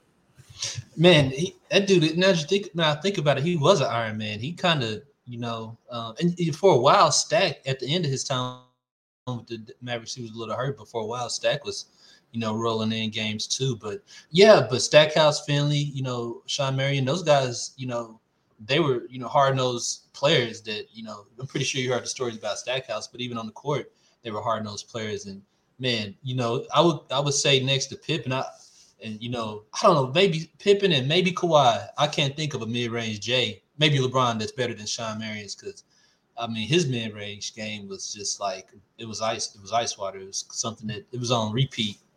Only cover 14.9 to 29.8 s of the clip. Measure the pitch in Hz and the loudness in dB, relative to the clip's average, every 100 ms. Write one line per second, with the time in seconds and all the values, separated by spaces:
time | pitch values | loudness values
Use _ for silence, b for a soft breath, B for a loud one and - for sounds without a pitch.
14.9 | 151 156 170 151 147 - 143 147 147 143 | 6 6 6 4 2 0 0 2 0 0
15.9 | 139 131 123 117 117 - - 135 135 135 | -4 -6 -4 -6 -8 -8 -4 -2 0 0
16.9 | 139 127 170 160 143 127 117 - - 127 | 0 0 0 4 4 2 -4 -10 -10 -6
17.9 | 120 117 - _ _ _ _ 107 143 151 | -6 -8 -14 _ _ _ _ -2 2 2
18.9 | 123 - 127 117 147 135 131 127 120 - | 0 -4 -10 0 4 4 4 0 0 -4
19.9 | - _ - 143 156 120 107 107 107 - | -8 _ -2 2 2 2 -6 -10 -10 -10
20.9 | 113 110 101 101 113 135 151 131 139 127 | -14 -14 -14 -18 -16 -8 -4 -4 -2 -2
21.9 | 120 - - 120 110 110 98 - 131 - | -2 -4 -6 -6 -6 -8 -8 -6 -6 -6
22.9 | 107 - 120 123 117 110 - 139 139 101 | -8 -8 -10 -8 -8 -10 -10 -6 -4 -6
23.9 | _ _ _ 117 104 113 110 107 104 - | _ _ _ -10 -6 -4 -4 -6 -10 -12
24.9 | 117 107 101 101 98 - _ _ - 127 | -8 -6 -8 -10 -16 -20 _ _ -6 -2
25.9 | 113 104 - 127 127 117 127 - 139 170 | -2 -4 -10 -6 -2 -2 -2 0 2 4
26.9 | 147 - 127 147 139 151 135 131 135 - | 2 -2 -2 0 0 2 2 2 -2 -4
27.9 | - - 156 123 131 - - b b b | -8 -6 -4 -2 -4 -6 -12 b b b
28.9 | _ 113 107 120 123 110 107 - - | _ -12 -10 -8 -6 -6 -8 -12 2